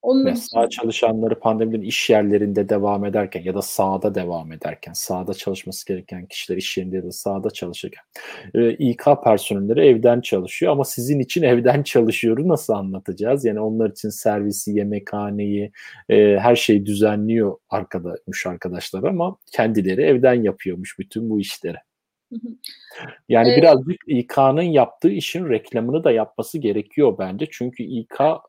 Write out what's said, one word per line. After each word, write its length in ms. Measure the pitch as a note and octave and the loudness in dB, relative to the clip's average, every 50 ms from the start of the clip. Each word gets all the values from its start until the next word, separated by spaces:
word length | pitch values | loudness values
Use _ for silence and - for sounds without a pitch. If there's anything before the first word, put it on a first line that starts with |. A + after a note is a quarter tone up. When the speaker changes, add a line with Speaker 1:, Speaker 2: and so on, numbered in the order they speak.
| - | 0
Speaker 1:
Onun 240 | A#3+ C4 C4+ C4+ | 2 2 2 2
Speaker 2:
Ya, 60 | C4+ - | 2 0
Speaker 1:
için 80 | A#3+ - | -2 -8
Speaker 2:
saha 260 | - - - - A#3 | -4 0 0 0 0
çalışanları 680 | - - - A2+ A2 - - A2+ A2+ A2 A2 A2 A2 - | 0 -4 -4 -4 -2 0 0 0 2 0 0 -2 -2 0
pandemiden 400 | - A2+ A2 A2 A2+ A2+ A2+ A2 G2 | 0 -2 0 0 0 -2 -2 -6 -6
iş 280 | G#2 A#2+ - - - | -6 -6 -6 2 2
yerlerinde 580 | A#2 G#2+ G#2 G#2 G2+ G2+ G#2 G#2 G2+ G#2 G2+ G2 | 4 4 4 4 2 2 2 2 0 0 0 0
devam 360 | A2 G2+ G2 G#2 G2+ G2+ G2+ | 0 0 0 0 -2 -2 -4
ederken 380 | G2+ F#2+ A2 G2+ F#2 - F#2 E2+ | -2 -2 -2 -2 -2 -6 -8 -6
ya 120 | F#2 F#2 | -6 -4
da 80 | G2 F#2+ | -4 -4
sahada 520 | - - - G2+ G2 G2 F#2+ - G#2+ G2 | -6 -2 0 0 0 0 0 -2 -2 -2
devam 380 | G2 F2+ F2 F2 E2 D#2 D#2 D#2+ | -2 -6 -4 -6 -8 -10 -12 -16
ederken, 400 | D2+ - - D#2+ _ - E2 E2+ | -10 -10 -10 -10 _ -16 -14 -12
sahada 420 | - - - F#2+ F2+ F#2 F2 G2 | -10 -8 -6 -6 -6 -6 -8 -8
çalışması 520 | - - - F#2+ F#2+ - - F#2+ - - | -8 -6 -6 -6 -6 -8 -12 -14 -14 -8
gereken 400 | - G2 F#2 F2+ _ - F2+ F2+ | -8 -8 -8 -8 _ -14 -14 -14
kişiler 300 | - - - - - F#2 | -14 -12 -14 -8 -6 -6
iş 220 | F#2 F#2 - - - | -6 -6 -6 -6 -6
yerinde 180 | - F#2 F#2 | -6 -6 -6
ya 80 | F#2+ F2 | -6 -8
da 80 | F2+ F2 | -8 -12
sahada 380 | - - G2+ G2 G2 F#2+ A2 | -8 -6 -6 -6 -4 -6 -6
çalışırken, 520 | - - - F2 F2 - - - - - _ _ _ - - - - - - G2 - | -6 -6 -10 -10 -10 -12 -12 -14 -14 -16 _ _ _ -20 -18 -18 -18 -18 -18 -10 -2
eee, 220 | A2 A#2+ A#2 A2 - | 0 0 0 2 0
İK 260 | D3 B2+ A#2+ - - D3 C#3+ C#3 - | 0 -2 -2 0 4 2 4 4 4
personelleri 600 | A#2+ A2 G2+ - - G#2+ G2 G2 G2+ A2+ C#3+ D#3+ | 2 2 2 2 -2 -4 -4 0 0 2 6 6
evden 340 | D3 B2 A2+ A2+ A#2+ A#2+ A#2+ | 6 6 6 6 4 4 4
çalışıyor 520 | A#2+ - - F#2+ F2+ - - - D#3+ F3 D#3 | 0 -2 -2 -2 -2 -4 -6 -4 0 0 2
ama 120 | C#3 C3+ | 0 0
"Sizin 360 | - - - A#2+ B2+ D3 C#3+ | -4 -4 -6 -4 -2 0 -2
için 220 | B2+ - - F#3 E3 | -2 -2 -2 0 4
evden 400 | C3+ B2 A#2+ A#2 B2 B2 D3 C#3 | 4 4 4 4 4 2 2 0
çalışıyor'u 680 | - - B2+ A#2 A2 G#2+ - - A#2 A2+ A#2+ D3+ F#3 | 2 2 2 4 4 0 0 0 0 0 2 2 0
nasıl 240 | E3+ C#3+ - - - | 0 0 0 -2 -2
anlatacağız?" 720 | G2+ G2 F#2+ F#2+ F#2+ - - F#3 - G#2 A2+ C3+ C#3 C#3 | -2 -2 -6 -8 -8 -8 -10 -8 -6 -2 0 0 0 0
Yani 160 | A#2 G#2 G#2+ | 0 -2 0
onlar 300 | G#2+ A2 A2 A2 A2+ G#2+ | -2 -2 0 0 0 -2
için 180 | G#2 - - A2 | -2 -4 -8 -8
servisi, 640 | G#2 - - A2+ G#2+ G#2 G2+ G#2 G2+ - - - G#2 | -8 -2 -2 0 0 0 -2 -4 -4 -4 -6 -2 -2
yemekhaneyi, 1000 | G#2+ G2+ G2+ G#2 G2+ - - - G#2 G#2 G#3 G3+ G#3 G#3 G3+ G3+ G3+ G3+ G#3 _ - - - - - - _ | -2 -2 -2 -4 -6 -8 -8 -8 -6 -6 -6 -4 -4 -4 -4 -4 -4 -4 -6 _ -18 -20 -20 -20 -20 -2 _
eee, 300 | - G2+ G#2 G#2 G2+ G2 G2+ | 6 6 8 8 6 6 6
her 140 | A#2+ A#2+ | 4 4
şeyi 300 | A#2 - - A2 G2+ G2 | 4 4 2 2 2 2
düzenliyor 680 | G2+ G#2 G2+ G#2+ G#2+ G#2+ G#2 G#2 A2 A2+ A#2 A2 G2+ F2 - _ _ | 0 0 2 2 2 2 0 -2 0 0 2 0 0 -2 -6 _ _
arkadaş, 760 | - G2+ F#2+ - - F#2 E2+ F2 E2 - _ - F#2+ - - | -6 -6 -6 -4 -8 -8 -8 -8 -10 -10 _ -12 -10 -8 -6
arkadaşlar 560 | F#2 F2+ E2 - F#2 F2 F2 - - - - - | -8 -8 -8 -8 -8 -8 -8 -10 -8 -8 -4 -4
ama 340 | D#3+ G3 F3 E3+ F#3 F#3+ _ _ _ - | -2 -2 0 -2 -4 -6 _ _ _ -2
kendileri 500 | - A#2+ A2+ A2 A2 F#2+ F#2 F#2 F#2+ D3+ | 0 0 2 2 0 0 0 0 2 4
evden 400 | D#3 C#3 B2 B2+ C3 B2 B2 A2+ | 4 4 6 6 4 4 4 2
yapıyormuş 560 | G2+ F#2+ _ - F#2 F2+ F2 F#2 - - - | 0 -2 _ -6 -8 -6 -6 -10 -12 -12 -12
bütün 320 | F#2+ _ - A2 A2+ A2+ | -14 _ -8 -6 -4 -2
bu 100 | G#2+ G#2 | -2 -2
işleri. 360 | G2 - - - - E2+ E2+ D#2 _ _ _ _ _ _ _ _ _ _ A#3+ | -2 -4 -8 -10 -10 -10 -10 -10 _ _ _ _ _ _ _ _ _ _ -16
Speaker 1:
Hı 40 | |
hı. 120 | A3+ - A#3+ A3+ - _ - - _ _ _ - - - - - _ _ _ | -14 -12 -12 -16 -14 _ -20 -20 _ _ _ -20 -18 -18 -18 -18 _ _ _
Speaker 2:
Yani 200 | B2 A2+ A2+ B2 | 2 4 4 6
Speaker 1:
Eee, 80 | A#2+ | 6
Speaker 2:
birazcık 400 | D3 D#3+ E3 D3 C3 C3+ C#3+ F#3 - _ | 6 8 8 8 6 4 -2 -6 -8 _
İK'nın 560 | - D#3 B2 B2 _ - - C3+ C3+ C3+ D3+ F3 | -2 -2 -2 -2 _ 0 2 4 4 4 2 0
yaptığı 480 | F3 D#3+ C#3+ A#2+ - - _ - E3+ | 2 4 4 4 4 0 _ 0 0
işin 380 | G3+ F#3+ D#3 - - E3 F#3 D#3+ | 0 0 -6 -6 -6 -6 -2 -2
reklamını 560 | B2 G#2+ - - - A#2+ A2+ A#2+ C3+ D#3+ E3 | -2 -2 -2 -4 -4 -4 -2 0 -2 0 2
da 60 | D#3 A#2+ | 2 2
yapması 460 | A2+ G#2+ - _ - A2+ - - E3 | 2 0 -2 _ -10 -10 -8 -8 -4
gerekiyor 600 | C#3+ A2 G2+ G#2+ G#2 _ _ - D3 B2+ G2+ F#2+ | -2 -2 -2 -2 -4 _ _ 2 2 2 2 0
bence. 280 | G2 F#2 F#2 G#2 D#3 - | -6 -8 -6 -8 -8 -8
Çünkü 320 | - - B2 B2 B2 - A#2+ | -8 -8 -8 -8 -8 -8 -10
İK 380 | F2+ C3 A#2 A2+ _ - - C#3 D3+ D#3+ - _ | -8 -8 -8 -8 _ -4 0 0 0 0 -2 _